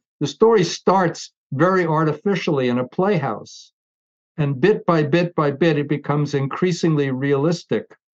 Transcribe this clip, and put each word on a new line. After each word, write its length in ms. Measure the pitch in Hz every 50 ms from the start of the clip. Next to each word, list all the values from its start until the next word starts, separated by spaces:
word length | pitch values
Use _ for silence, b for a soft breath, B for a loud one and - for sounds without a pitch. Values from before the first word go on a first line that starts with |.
| _ _ _ _
the 60 | 147
story 380 | 143 - - 220 226 226 202 165
starts 680 | - - - - 185 180 196 180 165 - - - - _ _ _ _
very 320 | 139 131 160 185 190 185 170
artificially 840 | 160 151 156 160 156 147 - - 202 190 170 - 190 151 135 127 123
in 100 | 120 127
a 80 | 127 -
playhouse. 840 | - - 185 202 208 156 135 120 104 101 110 - - - - _ _ _ _ _ _ _ _ _ _ _ _ _ _ 160
And 220 | 147 139 139 123
bit 240 | 147 202 214 220 -
by 160 | - 170 156
bit 320 | 147 135 170 170 175 170 -
by 160 | 160 151 143
bit, 280 | 135 - 175 165 151 147
it 100 | 143 139
becomes 460 | 151 143 - - 143 147 147 139 143
increasingly 760 | 139 135 131 - - 180 185 170 - - 165 156 143 139 135
realistic 840 | 127 127 139 143 143 135 143 175 170 - - _ 120 104 - - - _ _ _